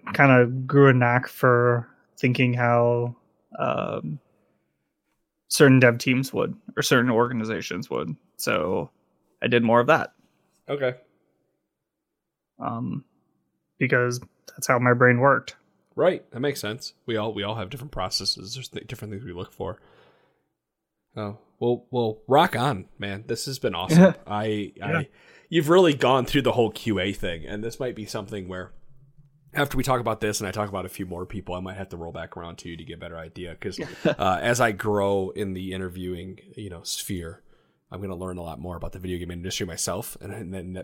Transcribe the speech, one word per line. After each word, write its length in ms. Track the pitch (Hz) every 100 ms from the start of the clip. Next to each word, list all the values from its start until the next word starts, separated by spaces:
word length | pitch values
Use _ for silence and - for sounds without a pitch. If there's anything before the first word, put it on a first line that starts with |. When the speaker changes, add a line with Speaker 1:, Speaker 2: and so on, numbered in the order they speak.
| -
Speaker 1:
kinda 320 | - 139 127 120 131 127
grew 240 | 139 139
a 40 |
knack 340 | 123 120 123 -
for 600 | - 131 120 123 120 - _ _ -
thinking 360 | 131 123 123
how, 600 | 123 120 120 120 120 120 120 _ _ _ -
um, 600 | 127 - - - 151 151 _ _ _ _ _ _ _ _ _ _ _ _ -
certain 300 | - 143 131
dev 180 | 123 120
teams 360 | 139 127 135
would, 220 | - - - - -
or 80 |
certain 260 | - 131 123
organizations 800 | 113 120 120 110 101 - - -
would. 260 | 64 110 156 _ -
So 520 | - 101 85 98 - _ _ _ _ _
I 60 | 123
did 160 | 120
more 160 | 113 120
of 80 | 123
that. 260 | 151 - _ _ _ _ _ -
Speaker 2:
Okay. 260 | 143 127 127 _ _ _ _ _ _ _ _ _ _ _ _ _ _ _ -
Speaker 1:
Um, 460 | 127 117 123 135 - _ _ _ _ _ _ -
because 420 | 131 131 123 127 - _ -
that's 200 | - -
how 120 | 123
my 140 | 123
brain 260 | 123 123 120
worked. 360 | 139 123 - - _ _ _ -
Speaker 2:
Right. 340 | 170 160 -
That 100 | 117
makes 180 | 143 -
sense. 340 | 104 110 - - -
We 120 | 110
all, 160 | 110
we 100 | 101
all 120 | 101 113
have 140 | 92
different 220 | - 151
processes. 640 | - 92 - 95 - 98 131
There's 120 | -
th-, 160 | - -
different 260 | - 107
things 100 | 98
we 100 | 95
look 180 | 87 98
for. 260 | - 92 92 _ _ _ _ _ _ _ _ _ _ _ _ _ 104
Oh, 220 | 104 110 _ -
well, 260 | 120 120 -
well, 280 | 123 113 107 -
rock 280 | 139 170 117
on, 300 | 139 98 - -
man. 240 | 101 98 120
This 180 | 117 135
has 120 | 131
been 160 | 120
awesome. 400 | 87 92 165 185 -
Speaker 1:
<laughs> 60 | -
Speaker 2:
I, 460 | 104 110 107 98 -
Speaker 1:
Yeah. 100 | 104 165
Speaker 2:
I, 100 | 135 _ - - _
you've 200 | 165 143
really 240 | 180 175
gone 320 | 139 123 131 120
through 180 | 143
the 80 | 139
whole 180 | 120 113
Q 280 | - 113 95
A 140 | 98
thing, 320 | 95 95 82 76
and 180 | 104
this 160 | 113 -
might 160 | 127 110
be 100 | 104
something 420 | 113 104 104 92
where 240 | 90 90 - - - - - - _ _
after 240 | - 139 131
we 60 |
talk 160 | 135 123
about 180 | 113 107
this 200 | 107 101
and 80 | 101
I 40 |
talk 180 | 107 101
about 160 | 98 90
a 40 |
few 160 | - 90
more 180 | 87 90
people, 300 | 92 90 90
I 40 |
might 160 | 92 98
have 120 | 95
to 80 | 85
roll 140 | 85
back 260 | 82 85 85
around 200 | 85 85
to 100 | 87
you 80 | 82
to 60 |
get 100 | 80 85
a 20 |
better 200 | 87 82
idea. 380 | 80 92 87 82
'Cause, 240 | 98 - -
Speaker 1:
<laughs> 120 | - 160
Speaker 2:
uh, 340 | 143 92 90
as 180 | 113 120
I 100 | 120
grow 560 | 92 107 104 98 98 95
in 220 | 87 98
the 200 | 92 92
interviewing, 640 | 92 92 90 90 87 92 90 - -
you 140 | 101
know, 140 | 82
sphere, 580 | - - - 92 82 - _ _ _ _ _
I'm 120 | 92
gonna 140 | 98 87
learn 200 | 92 90
a 60 |
lot 160 | 85 76
more 160 | 90 85
about 160 | 85
the 80 | 95
video 180 | 92 90
game 140 | 85
industry 340 | 87 90 - 95
myself. 520 | 82 - 90 - -
And, 100 | 104
and 200 | 101 90
then 300 | 95 87 92